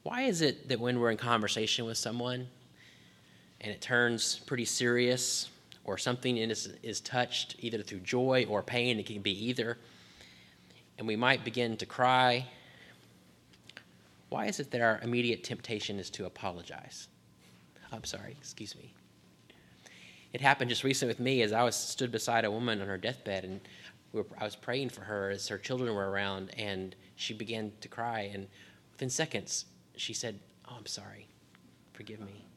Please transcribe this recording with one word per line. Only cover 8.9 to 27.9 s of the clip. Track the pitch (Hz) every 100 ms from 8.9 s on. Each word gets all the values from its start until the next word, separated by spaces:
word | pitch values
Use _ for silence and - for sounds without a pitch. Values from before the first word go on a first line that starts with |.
| 110
it | 98
can | 104
be | 101 95 117
either, | 123 113 117 - - - - - - - - - - - -
and | 110
we | 107
might | 123 135 123
begin | 117 120 110
to | 113
cry, | - 127 127 127 123 127 - - - - - - - - - - - - - - - - - -
why | - 110
is | -
it | 135
that | 123
our | 117 107
immediate | 120 120 120 110
temptation | - 120 - 110 - 101
is | 90
to | - 92
apologize? | - 98 87 - 69 - - - - - - - - - - -
I'm | 113
sorry, | - - 101 -
excuse | - - 104 -
me. | - - - - - _ - - - - - - - - -
It | 123
happened | 135 139 123
just | 113
recently | 135 131 123
with | 110
me | 123 131
as | 107
I | 113
was, | 120 -
stood | - - 127
beside | 113 - 117
a | 110
woman | 107 120 107
on | 98
her | 95
deathbed, | 104 131 107 95 92
and | 95 - - - - -
we | 110
were, | 98 -
I |
was | 107 -
praying | - 127 131
for | 107
her | 98 104 98
as | 98 -
her | 101
children | - 127 123
were | 104 98
around, | 98 101 95 95 -
and | 104 95 95 - - -
she | - 110
began | 110 110 107 104
to |
cry, | -